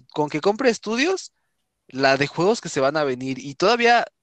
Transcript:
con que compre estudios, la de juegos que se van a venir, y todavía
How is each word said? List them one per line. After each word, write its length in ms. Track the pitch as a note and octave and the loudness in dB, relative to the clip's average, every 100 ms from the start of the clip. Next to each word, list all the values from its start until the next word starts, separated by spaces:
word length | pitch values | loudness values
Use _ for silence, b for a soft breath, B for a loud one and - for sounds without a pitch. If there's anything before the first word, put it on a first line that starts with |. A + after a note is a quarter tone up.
| _ | _
con 160 | - D3 | -4 -4
que 100 | D3+ | -2
compre 300 | F#3+ G#3+ C4 | -2 0 0
estudios, 640 | A3 G#3 A#3 D#4+ F#4+ - _ _ _ _ _ _ | 0 -4 -2 -2 -2 -8 _ _ _ _ _ _
la 260 | B2+ C3+ C3+ | -2 2 2
de 100 | C#3+ | 0
juegos 340 | - F3+ A#3 | 0 0 0
que 80 | E3+ | -2
se 100 | D3 | 0
van 180 | C3+ D#3 | 0 0
a 60 | |
venir, 360 | C#3+ B2+ C3 C3 | -2 -2 -6 -8
y 160 | C#3+ C3+ | -10 0
todavía 500 | F#3+ A#3+ A#3 A#3+ - - | 2 4 4 2 0 -10